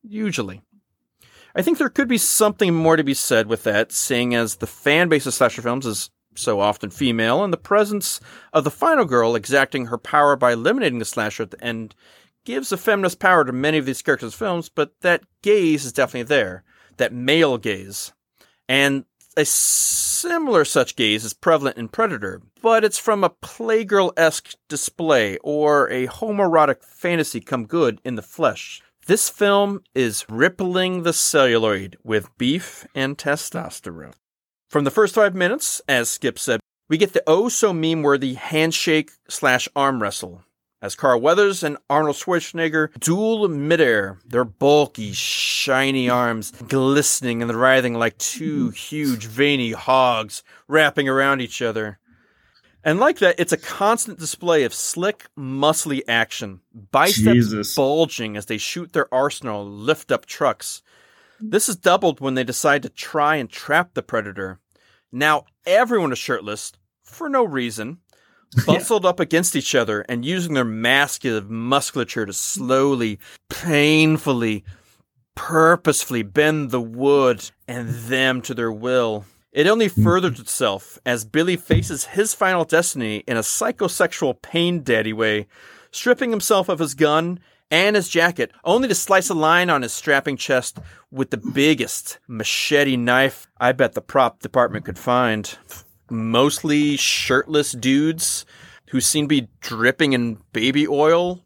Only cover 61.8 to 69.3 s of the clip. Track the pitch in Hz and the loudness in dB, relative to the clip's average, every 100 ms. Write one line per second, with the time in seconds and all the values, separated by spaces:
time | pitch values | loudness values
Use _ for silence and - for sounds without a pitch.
61.8 | 185 185 180 147 135 131 120 123 156 143 | 2 4 2 0 -4 -2 -4 -2 0 0
62.8 | 127 - - 156 147 151 117 - - 151 | -2 -14 -8 -2 0 0 -4 -12 -2 0
63.8 | 175 - - 120 101 98 95 92 _ _ | 0 -6 -4 -6 -6 -10 -12 -12 _ _
64.8 | _ _ _ 123 151 151 - _ - 196 | _ _ _ -2 0 0 -2 _ 0 2
65.8 | 240 233 160 123 - 117 101 104 - _ | 4 2 0 -4 -4 -6 -6 -10 -12 _
66.8 | _ _ _ - 320 277 226 139 120 107 | _ _ _ -12 -4 0 0 0 -4 -6
67.8 | 110 170 _ _ _ _ _ 120 - 156 | -10 -12 _ _ _ _ _ -2 2 0
68.8 | - 220 185 180 165 | 2 2 2 0 0